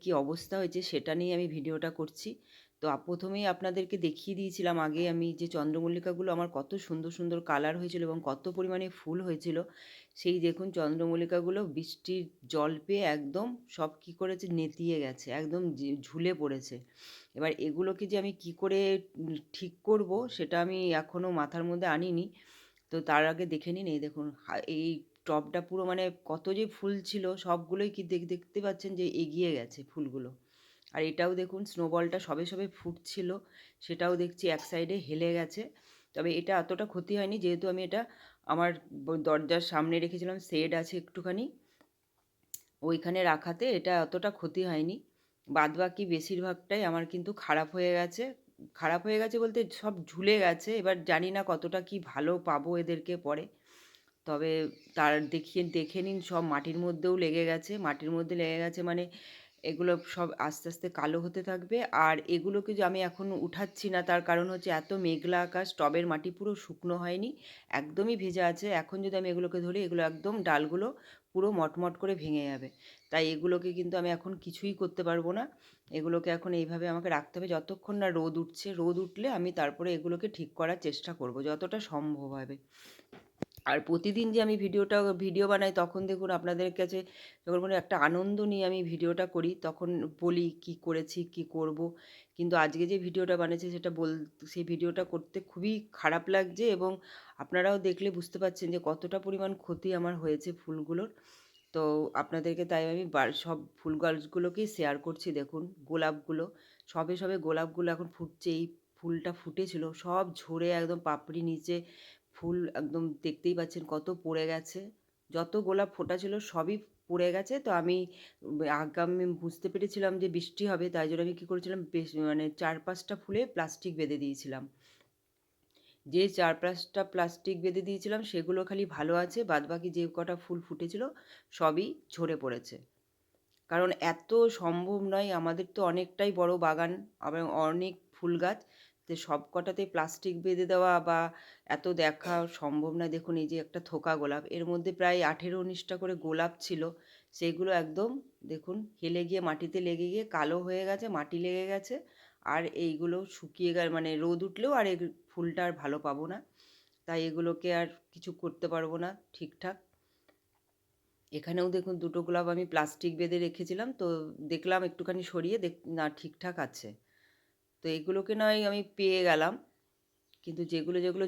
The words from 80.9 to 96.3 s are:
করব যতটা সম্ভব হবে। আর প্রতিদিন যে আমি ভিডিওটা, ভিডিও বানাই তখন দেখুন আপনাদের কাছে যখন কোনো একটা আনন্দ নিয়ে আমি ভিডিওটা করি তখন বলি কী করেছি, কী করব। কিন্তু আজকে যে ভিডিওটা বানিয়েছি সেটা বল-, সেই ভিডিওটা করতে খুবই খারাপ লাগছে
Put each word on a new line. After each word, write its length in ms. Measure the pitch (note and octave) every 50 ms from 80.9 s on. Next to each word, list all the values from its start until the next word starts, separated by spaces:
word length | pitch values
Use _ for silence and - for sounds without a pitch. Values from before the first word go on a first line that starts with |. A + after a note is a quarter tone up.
| C#3+ - - F3 E3 -
করব 160 | C3+ B2 A#2+ C3 C#3 D3+
যতটা 300 | D3+ D#3 F3+ F3+ G#3 G#3+ G#3 -
সম্ভব 380 | D#3+ D3 D3+ D3+ D3+ C#3 C#3 C3+ C#3 C3+
হবে। 160 | C3 C3 C#3 C#3 _ _ _ - - - - - - _ - - - _ _ _ - - _ - - C3+
আর 80 | C3+ D3+
প্রতিদিন 460 | D3+ - E3+ E3+ E3+ G3+ G3+ A3+ A#3 A3
যে 60 | G#3+ A3+
আমি 140 | A3 G#3+ G#3+
ভিডিওটা, 420 | G3+ G3 F#3+ F3+ G3+ G3+ G3+ G#3 G3+ G3+ G3+
ভিডিও 340 | F#3+ F3 F#3+ F#3+ E3+ F#3+ G3+ G3
বানাই 240 | G3+ F#3+ G3 G3
তখন 280 | F#3 F#3 F3 F3 - F#3+ F#3+
দেখুন 220 | F#3+ G3 F#3 F#3+ F#3
আপনাদের 400 | F3+ E3+ - F3 F3 E3+ F#3 F#3
কাছে 260 | F3 - F#3 F3 F#3+ F#3+ F#3 - - - - - - _ _
যখন 160 | E3+ F3 F3+
কোনো 140 | F3+ F#3+ F#3+
একটা 220 | F3+ F3 - G3+
আনন্দ 420 | E3+ C#3+ D#3 E3+ F3+ F#3+ G3+ G#3 G#3
নিয়ে 240 | G#3 G#3 G3+ G3 F#3+
আমি 140 | F#3 F#3+ F#3+
ভিডিওটা 440 | F3+ E3 E3+ D#3 E3+ E3+ E3+ F3 F#3
করি 240 | F#3 - E3+ E3 E3+ F#3 F3+
তখন 260 | - E3 D#3+ - F3 F3 F3 E3 - D#3+ D#3 -
বলি 260 | F3 F3 F3 F3 F3 E3+ D#3+ -
কী 120 | - - E3+ E3+
করেছি, 380 | - E3+ E3 D#3+ D#3+ D#3+ - F3+ E3+
কী 180 | E3+ - E3+ D#3+
করব। 340 | D#3+ - D#3+ D#3+ D#3 D#3 D3+ E3 E3+ E3+ E3+ - - - - - _ _
কিন্তু 180 | - E3+ F3 F3
আজকে 280 | E3 D#3 D#3 D3+ E3 F3
যে 100 | F3 G3+ G3
ভিডিওটা 360 | F3+ F3+ E3+ F#3+ F#3 F3+ F3+
বানিয়েছি 300 | F3 E3+ E3 E3+ E3+ F3 F3+
সেটা 200 | F3 F3 E3+ F3+
বল-, 360 | E3+ D#3+ E3 D#3+ D#3+ D#3+ D3+ - - _ -
সেই 180 | - - F3 E3+
ভিডিওটা 400 | E3+ E3+ D#3+ E3+ F3 E3+ F#3 F#3
করতে 340 | F3+ - E3 D#3+ - - G3
খুবই 320 | F#3 - - F3+ F3 G#3+ A3 G#3 G#3+ -
খারাপ 320 | - - - D#3 D#3+ E3+ E3
লাগছে 360 | F#3+